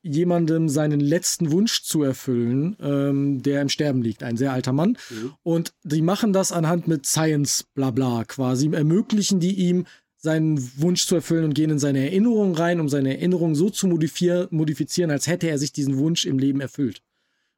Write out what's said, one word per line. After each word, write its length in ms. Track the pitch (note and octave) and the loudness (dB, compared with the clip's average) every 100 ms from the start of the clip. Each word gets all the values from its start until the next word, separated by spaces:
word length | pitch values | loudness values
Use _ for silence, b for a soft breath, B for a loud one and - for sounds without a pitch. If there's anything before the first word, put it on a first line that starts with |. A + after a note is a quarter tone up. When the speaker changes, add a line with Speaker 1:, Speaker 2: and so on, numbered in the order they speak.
Speaker 1:
jemandem 680 | E3+ C#3+ F3+ E3+ D#3+ D#3+ D#3+ | -4 0 2 2 2 2 2
seinen 320 | C#3+ D3+ D3 | 2 2 2
letzten 500 | C#3+ F3 - - D#3+ | 2 0 0 -2 0
Wunsch 320 | E3+ A3+ - | 2 2 -2
zu 200 | - D#3+ | -2 0
erfüllen, 760 | C#3 C3 - A#2+ A#2 C3 E3 G#3+ | 0 -2 -2 0 0 0 -2 -4
ähm, 640 | C#3+ C#3+ C#3+ C#3 C#3 C3+ | -2 0 0 0 0 0
der 180 | C#3 C#3+ | 0 0
im 60 | C#3+ | 0
Sterben 320 | - D3 C3 | 0 0 0
liegt, 220 | A#2 A2 | -2 -4
ein 140 | C3 A#2 | -4 -2
sehr 160 | C3+ | -2
alter 200 | B2+ B2+ | -2 -2
Mann. 240 | C3+ F#3+ B3 - | 0 0 -2 -6
Speaker 2:
Mhm. 220 | A2 B2+ - | -10 -10 -8
Speaker 1:
Und 320 | E3+ E3 E3+ - | -2 -2 -2 -10
die 200 | E3 D#3 | -4 0
machen 300 | E3 G3+ A3 | 0 2 2
das 200 | F#3+ F#3 | 2 0
anhand 340 | F3 D#3+ F3 D#3+ | 0 0 0 0
mit 160 | D#3 | -2
Science, 600 | - D#3+ D#3+ D3+ C#3+ - - | -2 0 2 2 0 -2 -6
bla 160 | - C3 | -4 -2
bla, 340 | A#2 C3 A#2+ | 0 0 -2
quasi, 460 | G#2+ - B2+ B2+ D3+ | -4 -4 -2 0 0
ermöglichen 680 | E3+ D3+ F3+ A3+ G#3+ F#3 G3 | 0 2 2 2 0 0 0
die 140 | F3 | 0
ihm, 320 | F#3+ F3 F3+ F3 B B _ | 0 0 0 -2 B B _
seinen 400 | D#3+ D#3+ D#3 D3+ B2 C3+ | -2 0 2 0 -2 -2
Wunsch 240 | E3+ F3+ - | 0 0 2
zu 80 | E3+ | 0
erfüllen 280 | - E3 D#3+ | 2 0 0
und 80 | |
gehen 160 | C#3+ D#3 | 0 0
in 100 | D3+ | 0
seine 180 | C#3+ C#3 | 0 0
Erinnerung 560 | C3+ F#3+ A#3+ G#3+ G3+ | 0 2 2 2 2
rein, 240 | D#3+ E3+ F3 | 2 0 0
um 100 | D3 | 0
seine 220 | C#3+ C3+ C#3 | 0 0 0
Erinnerung 400 | F3 F3+ E3 D3 | 0 2 2 2
so 140 | G3+ | 0
zu 180 | - F#3+ | 0 0
modifier-, 580 | E3 D#3+ - F3 F3 F3+ | 2 0 0 0 2 0
modifizieren, 580 | D#3 D#3 D3 D3+ - E3 | 0 0 -2 -2 0 0
als 160 | C#3+ - | 0 -2
hätte 220 | F3+ E3 | -2 0
er 80 | C#3+ | -2
sich 140 | D#3 | -2
diesen 260 | - C#3 C3+ | -2 -2 0
Wunsch 260 | D#3 E3 F#3 | 0 0 0
im 120 | C3+ | 0
Leben 220 | C3+ C3+ | 0 0
erfüllt. 420 | C3+ - B2+ - _ _ _ _ _ | -4 -4 -4 -4 _ _ _ _ _